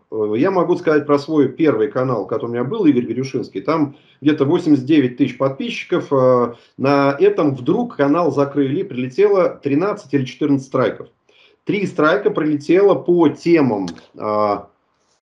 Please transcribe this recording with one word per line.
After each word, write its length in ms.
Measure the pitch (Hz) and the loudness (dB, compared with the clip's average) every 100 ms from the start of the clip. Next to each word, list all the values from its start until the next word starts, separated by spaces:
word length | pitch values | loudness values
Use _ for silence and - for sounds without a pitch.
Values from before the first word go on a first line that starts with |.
| _ | _
э, 240 | 110 107 110 | -6 -2 0
я 140 | 180 | 0
могу 240 | 185 165 | 0 0
сказать 320 | 175 160 151 139 | 0 0 0 2
про 100 | 143 | 0
свой 320 | - 156 127 | 0 0 0
первый 400 | - 156 110 107 | 2 0 2 0
канал, 380 | 131 131 117 95 | -2 -2 -2 -4
который 240 | 110 117 | -6 -6
у 20 | |
меня 100 | 120 | -6
был, 220 | 131 226 165 | -4 0 2
Игорь 200 | 123 117 | 2 0
Горюшинский, 540 | 113 135 127 98 - | -6 -6 -6 -8 -8
там 360 | - 160 139 - _ _ | -4 -2 -2 -6 _ _
где-то 240 | 143 143 139 | 0 2 2
восемьдесят 400 | 175 160 143 123 | 0 2 2 4
девять 300 | 160 127 120 | 2 2 0
тысяч 220 | 131 - | -2 0
подписчиков, 720 | 135 - 240 - - 185 - | -4 -2 -8 -8 -4 -4 -2
э, 420 | 135 127 123 120 120 _ - | 2 4 4 0 -4 _ -4
на 400 | 139 143 139 143 | 0 2 2 2
этом 340 | 196 202 151 | 2 2 0
вдруг 400 | 131 123 208 240 | -2 -2 -2 -2
канал 380 | - 139 165 170 | -2 0 2 0
закрыли, 500 | 135 139 143 135 160 | 0 0 0 -2 -2
прилетело 760 | - 123 131 135 208 196 170 - | -6 -6 -6 0 2 2 0 -2
тринадцать 500 | 143 143 196 208 - | -2 -2 -2 -4 -4
или 120 | 143 | -4
четырнадцать 420 | 131 - 151 139 135 | -4 -4 0 0 -2
страйков. 400 | 131 110 - - _ _ _ _ _ | -2 -2 -2 -12 _ _ _ _ _
Три 220 | - 202 185 | -6 -4 -4
страйка 440 | - 151 196 208 | 0 2 2 0
прилетело 680 | 175 156 147 - 175 202 147 | -2 -2 -2 0 4 4 2
по 320 | 156 175 151 | 2 2 2
темам, 580 | 139 170 170 131 104 90 85 - - | 2 2 2 2 0 -4 -10 -18 -10
а, 480 | 107 104 107 98 - _ _ _ _ _ | -4 0 0 -2 -6 _ _ _ _ _